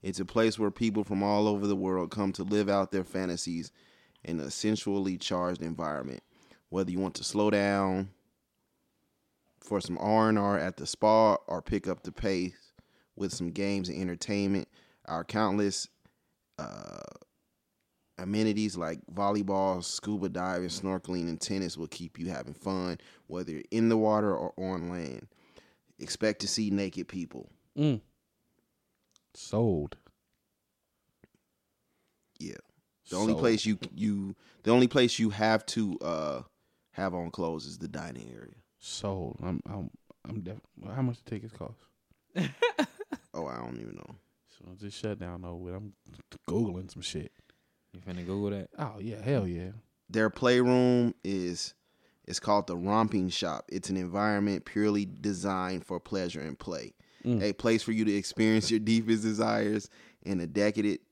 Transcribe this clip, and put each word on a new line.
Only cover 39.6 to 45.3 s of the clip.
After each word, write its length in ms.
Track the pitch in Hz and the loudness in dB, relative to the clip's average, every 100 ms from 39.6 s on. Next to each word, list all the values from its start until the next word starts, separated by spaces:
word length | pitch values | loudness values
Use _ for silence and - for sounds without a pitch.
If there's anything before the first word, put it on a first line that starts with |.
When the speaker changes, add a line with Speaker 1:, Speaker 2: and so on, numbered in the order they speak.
| - | -6
Speaker 2:
I'm, 200 | 101 76 - _ - - | -8 -8 -12 _ -20 -10
I'm 140 | 110 | -8
def-, 200 | 90 107 _ - 98 113 | -8 -12 _ -16 -10 -2
how 60 | |
much 220 | 127 120 | -2 -4
the 60 | - | -8
tickets 240 | 107 110 - | -10 -10 -12
cost? 240 | - 113 _ _ _ _ _ 185 | -12 -12 _ _ _ _ _ -4
Speaker 1:
<laughs> 140 | 180 - 480 - 302 - 415 - _ - | -4 0 -2 0 -4 -4 -12 -12 _ -8
Oh, 120 | 76 | -6
I 80 | 60 | -6
don't 240 | 60 60 | -8 -10
even 140 | 55 50 | -12 -14
know. 200 | 50 - _ _ _ _ | -16 -20 _ _ _ _
Speaker 2:
So 80 | 87 95 | -20 -16
this 140 | 101 | -14
shutdown 500 | - 110 101 90 | -10 -8 -6 -8